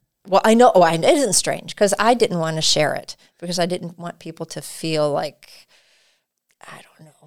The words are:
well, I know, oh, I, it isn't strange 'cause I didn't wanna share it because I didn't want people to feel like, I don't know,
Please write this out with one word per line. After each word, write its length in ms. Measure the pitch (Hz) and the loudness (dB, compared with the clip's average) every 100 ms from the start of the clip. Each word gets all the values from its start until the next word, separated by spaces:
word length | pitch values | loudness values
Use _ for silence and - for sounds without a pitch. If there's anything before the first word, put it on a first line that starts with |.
| _ _ - | _ _ -2
well, 140 | 185 | 0
I 100 | 220 | 4
know, 180 | 226 247 | 6 6
oh, 80 | 185 | 6
I, 120 | 165 | 4
it 100 | 165 | 4
isn't 280 | 202 311 240 | 2 2 2
strange 400 | 180 156 170 - - | -2 -2 -6 -10 -2
'cause 160 | 202 - | 0 2
I 160 | 214 | 2
didn't 240 | 247 208 175 | 2 0 -2
wanna 240 | 160 160 | -4 -2
share 320 | 156 156 143 | -2 0 -2
it 220 | 135 - - _ _ | -4 -12 -20 _ _
because 200 | 175 175 | -8 -4
I 80 | 170 | -4
didn't 320 | - 170 170 | -4 -10 -14
want 200 | 170 - | -16 -16
people 280 | 165 160 160 | -18 -14 -14
to 160 | - | -14
feel 480 | - - 160 156 147 | -14 -10 -6 -2 -2
like, 560 | 147 156 - _ - _ _ _ _ _ _ _ _ _ _ | -2 -6 -10 _ -20 _ _ _ _ _ _ _ _ _ _
I 180 | - 147 | -20 -20
don't 240 | - _ 160 | -20 _ -20
know, 60 | _ | _